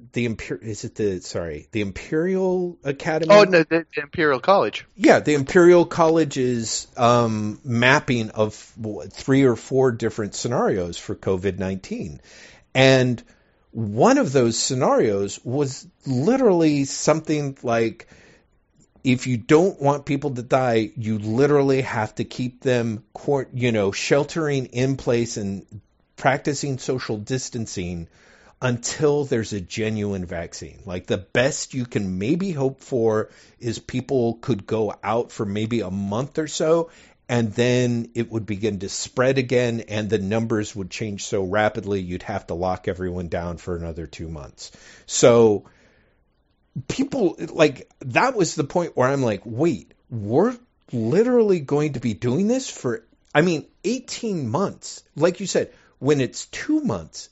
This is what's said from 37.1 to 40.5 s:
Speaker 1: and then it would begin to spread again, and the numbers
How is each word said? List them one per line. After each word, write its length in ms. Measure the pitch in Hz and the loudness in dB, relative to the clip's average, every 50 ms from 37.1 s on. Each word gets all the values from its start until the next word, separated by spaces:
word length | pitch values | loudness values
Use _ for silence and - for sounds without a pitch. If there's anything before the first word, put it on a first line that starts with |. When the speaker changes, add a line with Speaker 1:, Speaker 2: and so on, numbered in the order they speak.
| _ _ _ - | _ _ _ -2
Speaker 1:
and 240 | 123 120 117 107 | 0 0 0 0
then 580 | 101 120 120 123 123 127 123 120 120 117 113 - - | 0 0 2 2 2 2 2 0 0 -2 -4 -6 -6
it 180 | 120 113 117 | -6 -6 -4
would 140 | 113 110 95 | -4 -8 -6
begin 340 | 101 104 95 113 107 101 90 | -6 -6 -4 -2 -4 -2 -4
to 80 | 98 95 | -8 -8
spread 500 | - - - - - 131 123 135 135 135 | -8 -8 -10 -6 -2 0 2 2 2 2
again, 460 | 127 123 127 123 123 117 117 117 - - | 0 2 2 2 2 0 -2 -4 -6 -6
and 220 | 104 107 107 95 | -6 -4 -2 0
the 80 | 113 101 | -2 -2
numbers 560 | 95 95 110 113 117 113 | 0 0 -2 -2 0 0